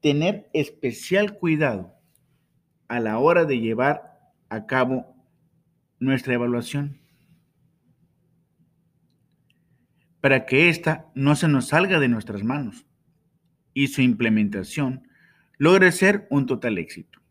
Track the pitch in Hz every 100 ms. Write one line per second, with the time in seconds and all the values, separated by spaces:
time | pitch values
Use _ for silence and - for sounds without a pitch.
0 | 151 143 170 208 - 156 143 - 131 110
1 | - 190 208 202 170 151 147 104 90 _
2 | _ _ _ _ _ _ _ _ _ 120
3 | 110 110 143 175 160 131 113 113 135 151
4 | - _ _ _ _ 113 104 131 127 131
5 | 120 _ _ _ _ _ _ _ _ _
6 | 131 131 131 120 120 120 120 143 143 143
7 | _ _ _ _ _ _ _ _ _ _
8 | _ _ _ _ _ _ _ _ _ _
9 | _ _ _ _ _ _ _ _ _ _
10 | _ _ 139 131 - 147 170 156 - 156
11 | - - 139 - 165 139 120 156 190 180
12 | 135 117 107 101 107 143 123 - _ _
13 | _ _ _ _ _ _ _ - 139 139
14 | 127 110 117 107 104 101 90 - 135 127
15 | _ _ _ _ _ _ 147 190 185 170
16 | 190 208 - 143 127 127 123 98 80 -
17 | - _ _